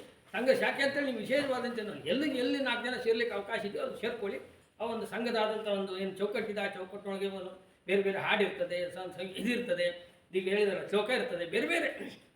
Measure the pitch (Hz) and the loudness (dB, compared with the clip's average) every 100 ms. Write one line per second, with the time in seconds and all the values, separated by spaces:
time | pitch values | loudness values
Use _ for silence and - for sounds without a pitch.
0 | - - - 196 254 - 226 262 277 294 | -10 -20 -8 0 4 4 4 2 2 2
1 | 269 233 202 277 277 247 240 220 208 143 | 0 -2 2 2 2 0 -2 -4 -6 -6
2 | 131 247 302 254 262 285 254 233 247 233 | 0 2 2 2 2 2 2 0 0 0
3 | 220 240 233 202 202 220 202 233 262 - | 2 2 2 -2 -2 -2 -2 -2 -4 -2
4 | 226 - 196 262 - - _ _ 226 220 | -4 -2 -4 -4 -10 -20 _ _ -4 -4
5 | - 214 240 220 214 214 208 196 196 185 | -4 -2 0 2 2 0 0 0 0 -2
6 | 190 180 202 220 202 202 185 180 185 202 | -4 0 0 0 -2 -2 -2 -4 -8 -8
7 | 196 190 196 190 185 - - _ - 202 | -6 -2 -2 -4 -8 -12 -20 _ 2 2
8 | 196 170 156 208 190 - 175 175 175 185 | 4 0 2 4 2 0 -2 -2 -2 -4
9 | 185 175 190 190 214 226 185 175 175 - | -10 -8 -8 -4 0 0 0 0 0 -2
10 | - - _ 185 190 208 202 175 - 202 | -14 -20 _ -2 2 4 4 2 2 2
11 | 208 247 170 170 170 202 311 339 - - | 2 2 0 -2 0 0 2 2 0 -4
12 | - - - | -10 -12 -20